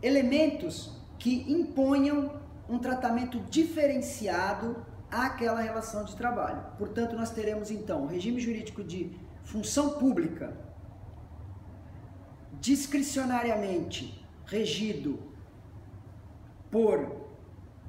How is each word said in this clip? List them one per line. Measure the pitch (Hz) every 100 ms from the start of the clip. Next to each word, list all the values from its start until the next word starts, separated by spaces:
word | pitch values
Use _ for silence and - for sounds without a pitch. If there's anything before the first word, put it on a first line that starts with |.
elementos | 240 277 247 285 311 - - - - - - -
que | 240 247 -
imponham | 320 - - 269 277 277 294 277 - - - -
um | 240
tratamento | 254 254 233 233 254 233
diferenciado | 190 311 330 311 285 254 - - 202 175 196 202 233 - - - -
àquela | 220 262 - 233 226
relação | 220 220 220 208
de | 202 -
trabalho. | 240 208 - - - -
Portanto, | 202 233 233 226
nós | 226
teremos, | 220 208 214 208
então, | 214 - 156
o | 143
regime | 180 208 247
jurídico | 233 214 - -
de | 170 180 170 - - -
função | - 214 - 277 285 -
pública | 262 180 160 - - - - - - - - - - - - - - - - - - - - - - 143
discricionariamente | - 277 - 285 - 269 254 247 233 214 196 175 - - 131 - - - -
regido | 208 208 156 214 180 139 117 - - - - - - - - - - - - - - -
por, | 220 214 - - - - - - - - -